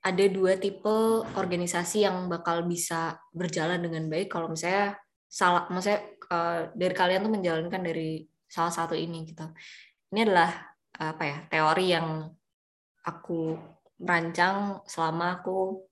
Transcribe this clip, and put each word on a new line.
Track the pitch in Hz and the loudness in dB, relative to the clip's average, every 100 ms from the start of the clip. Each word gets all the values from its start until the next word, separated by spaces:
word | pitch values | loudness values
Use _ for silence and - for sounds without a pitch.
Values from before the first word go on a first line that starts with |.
ada | 190 185 196 | 0 4 4
dua | 190 185 190 | 4 4 4
tipe | 196 196 214 220 220 226 220 - | 0 -2 0 2 4 2 0 -4
organisasi | 180 175 175 175 175 214 202 | -2 -2 0 -2 -2 2 2
yang | 185 180 | 2 -2
bakal | 170 170 170 | -4 0 0
bisa | 175 170 - 165 165 - _ 165 | 0 -2 -2 -2 -4 -6 _ -6
berjalan | 175 165 160 175 | -4 -2 0 0
dengan | 175 160 160 | -2 -4 -2
baik | 156 196 | -2 -2
kalau | 175 160 | -4 -4
misalnya | 165 170 190 202 202 _ _ _ | -4 0 2 0 -4 _ _ _
salah, | - 180 175 170 | 2 4 4 2
maksudnya, | 180 196 208 - - - | -2 0 0 -2 -18 -4
eh, | 170 170 170 165 | -2 0 -2 -4
dari | - 180 180 | -2 -2 2
kalian | 180 185 208 | 2 4 2
tuh | |
menjalankan | 220 180 160 170 185 | 0 0 -2 -2 -4
dari | 175 165 160 160 156 _ _ | -4 -4 -4 -6 -10 _ _
salah | - 170 | -2 -2
satu | 170 165 160 | 0 -2 -2
ini | 165 165 160 | -4 -8 -12
gitu. | - 160 - - - - _ _ 202 | -12 -14 -14 -20 -20 -20 _ _ 0
Ini | |
adalah, | 226 180 170 - - - _ - | 4 6 4 0 -12 -20 _ -8
apa | 156 156 156 | -6 -4 -4
ya, | 147 - | -4 -2
teori | 160 156 165 185 | 2 4 4 4
yang | 170 165 160 156 - _ _ _ _ _ _ | 2 0 -4 -6 -14 _ _ _ _ _ _
aku | - 165 - 170 160 160 - - _ _ | -10 -10 -6 -4 -2 -4 -8 -20 _ _
rancang | 180 175 165 170 180 196 202 196 - | 0 0 0 2 2 2 -2 -6 -10
selama | - 160 170 175 180 | -2 -2 0 -2 -2
aku | - 190 190 190 - | -4 -2 -2 -2 -10